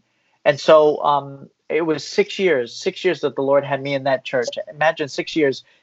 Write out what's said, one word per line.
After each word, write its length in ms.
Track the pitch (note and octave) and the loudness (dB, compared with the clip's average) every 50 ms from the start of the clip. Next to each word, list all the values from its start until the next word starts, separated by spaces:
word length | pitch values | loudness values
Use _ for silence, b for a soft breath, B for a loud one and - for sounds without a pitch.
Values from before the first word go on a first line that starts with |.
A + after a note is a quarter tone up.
| _ _ _ _ _ _ _ _ - | _ _ _ _ _ _ _ _ 0
And 120 | D3+ D3 C3+ | 0 0 0
so, 440 | - - D#3+ D#3 D3+ D3+ D3 - - | 4 6 6 8 8 6 2 2 0
um, 460 | D3+ D3 C#3+ C#3 C#3 C#3 C3+ C#3 - _ _ _ - | 0 0 0 -2 -6 -14 -18 -20 -20 _ _ _ -4
it 180 | D3 D#3 E3+ | -4 -2 0
was 200 | D#3+ D#3 C#3+ - | -2 -2 -4 -6
six 320 | - - - G3 G3 - - | -8 -2 -2 -2 -2 -2 -2
years, 360 | G3 F#3 D#3 C3 A#2+ A#2 - | 0 2 2 2 0 -4 -6
six 280 | - - G3 F3+ - - | -8 -6 -6 -6 -2 -2
years 180 | F#3 E3+ D3 | -2 -2 0
that 140 | - C#3+ B2 | -2 -4 -4
the 80 | - C#3 | -2 0
Lord 220 | C3+ C#3 C#3+ C#3 | 2 2 2 2
had 160 | C#3 C#3 C3+ | 0 -4 -4
me 140 | C3+ C#3+ C#3+ | -4 -4 -4
in 100 | C3+ C3 | -2 0
that 200 | C#3+ C3+ C3 - | 0 -2 -2 -2
church. 240 | - - C3 A#2+ - - - - - | -2 -2 -2 -2 -2 -6 -10 -10 -10
Imagine 400 | - D3 D3+ D#3+ D#3+ - D3+ C#3 | -6 -2 0 0 0 0 -4 -8
six 260 | - - E3 - - | -6 -8 -8 -4 -2
years 300 | E3 D3+ C#3 B2+ - - _ _ _ | 0 0 0 0 -2 -8 _ _ _